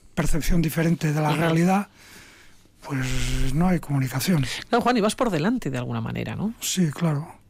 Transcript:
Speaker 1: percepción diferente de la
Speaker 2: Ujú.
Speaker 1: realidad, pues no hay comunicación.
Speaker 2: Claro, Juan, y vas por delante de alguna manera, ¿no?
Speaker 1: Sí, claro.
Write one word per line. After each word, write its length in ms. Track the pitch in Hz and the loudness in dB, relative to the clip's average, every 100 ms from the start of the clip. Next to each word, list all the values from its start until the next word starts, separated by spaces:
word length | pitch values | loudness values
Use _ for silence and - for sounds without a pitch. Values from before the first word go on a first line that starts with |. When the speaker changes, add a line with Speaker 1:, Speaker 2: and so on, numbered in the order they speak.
| - | -10
Speaker 1:
percepción 480 | - 156 165 - 175 | -2 2 2 4 2
diferente 500 | 160 160 165 170 156 | 2 0 0 0 0
de 80 | 151 | 0
la 100 | 151 | 0
Speaker 2:
Ujú. 80 | 151 | 0
Speaker 1:
realidad, 480 | 170 165 180 190 196 - - - - - - - - _ | 2 2 4 2 -2 -12 -20 -20 -20 -20 -20 -20 -20 _
pues 680 | - 135 127 127 123 127 131 | -8 -4 -2 0 0 2 2
no 140 | 139 180 | 2 2
hay 120 | 175 | 0
comunicación. 680 | - 139 131 131 151 170 127 - - | 0 -2 -2 -2 0 0 0 -6 -2
Speaker 2:
Claro, 120 | 240 | 0
Juan, 140 | 233 247 | 2 2
y 40 | |
vas 140 | 208 - | 2 0
por 140 | 247 | 0
delante 380 | 170 175 247 147 | 0 0 0 -2
de 60 | 127 | -4
alguna 220 | 123 117 | -4 -4
manera, 340 | 117 120 110 110 | -4 -6 -6 -6
¿no? 180 | 208 233 | -6 -6
Speaker 1:
Sí, 300 | - - 165 | -4 0 0
claro. 420 | - 170 143 160 - | 0 -2 -2 -6 -14